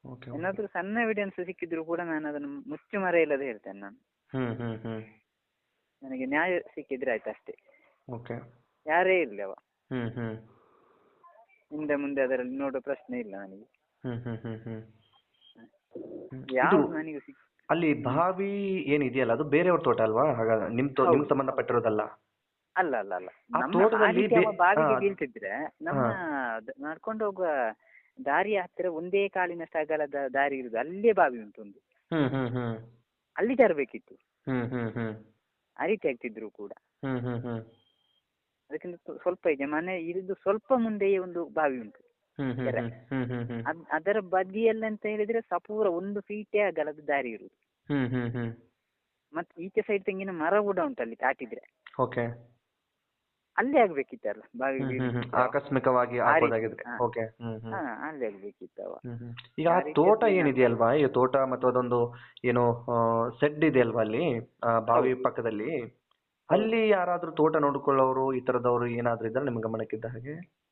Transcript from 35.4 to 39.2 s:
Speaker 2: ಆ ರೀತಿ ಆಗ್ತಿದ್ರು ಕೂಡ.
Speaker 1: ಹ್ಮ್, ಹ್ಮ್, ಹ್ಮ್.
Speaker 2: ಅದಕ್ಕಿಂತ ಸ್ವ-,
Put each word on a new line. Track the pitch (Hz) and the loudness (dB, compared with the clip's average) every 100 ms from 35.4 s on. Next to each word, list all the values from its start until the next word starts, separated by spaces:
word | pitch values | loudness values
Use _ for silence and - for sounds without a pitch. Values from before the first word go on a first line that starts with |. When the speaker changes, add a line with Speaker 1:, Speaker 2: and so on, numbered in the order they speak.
| _ _ _ - | _ _ _ -8
Speaker 2:
ಆ | 156 | -4
ರೀತಿ | 208 156 | -2 -2
ಆಗ್ತಿದ್ರು | 123 123 107 110 | -4 -10 -10 -14
ಕೂಡ. | - 101 - _ _ | -12 -16 -16 _ _
Speaker 1:
ಹ್ಮ್, | 139 127 | -6 -4
ಹ್ಮ್, | 123 120 | -4 -6
ಹ್ಮ್. | 120 113 110 _ _ _ _ _ _ _ _ _ _ | -6 -8 -10 _ _ _ _ _ _ _ _ _ _
Speaker 2:
ಅದಕ್ಕಿಂತ | - 180 | -12 -10
ಸ್ವ-, | 175 - 147 | -14 -14 -6